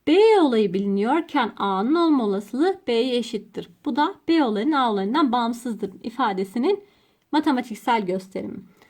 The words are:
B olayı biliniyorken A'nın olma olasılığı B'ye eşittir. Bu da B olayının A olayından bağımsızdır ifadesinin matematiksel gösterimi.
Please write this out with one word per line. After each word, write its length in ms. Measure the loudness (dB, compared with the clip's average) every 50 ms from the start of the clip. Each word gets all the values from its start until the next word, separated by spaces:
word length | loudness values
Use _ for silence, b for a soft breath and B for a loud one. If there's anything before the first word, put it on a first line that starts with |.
| _
B 100 | 2 4 6 6 6 6 6
olayı 320 | 4 4 4 2 2 0 0
biliniyorken 800 | -2 -2 0 0 0 0 0 0 -2 -2 -2 -2 -2 -2 -2 -4
A'nın 380 | -4 -4 -2 -2 -2 0 0 2
olma 300 | 2 2 2 2 2 2
olasılığı 560 | 0 -2 -2 -4 -6 -2 0 0 0 0 -2 -4
B'ye 300 | -2 0 0 0 0 0
eşittir. 520 | -2 -2 -4 -8 -10 -10 -12 -14 -14 -14 -14 -18 _ -8
Bu 100 | -4 -2
da 200 | 0 0 -2 -2 -4 _
B 160 | 0 2 2 2
olayının 280 | 2 0 0 0 0
A 200 | 0 2 0 0
olayından 400 | 0 0 -2 0 0 2 2 2
bağımsızdır 600 | 2 0 0 -2 -4 -6 -6 -8 -8 -6 -8 -10 -10 -12 -14
ifadesinin 800 | -10 -4 -2 -2 -2 -2 -2 -4 -4 -4 -2 0 0 0 -2 b b b b b b b b b _
matematiksel 720 | -2 0 0 0 0 -2 -2 -6 -10 -8 -4 -2 -2 0 -2
gösterimi. 540 | -2 -4 -6 -8 -10 -10 -10 -10 -10 -12 -14 b b b b b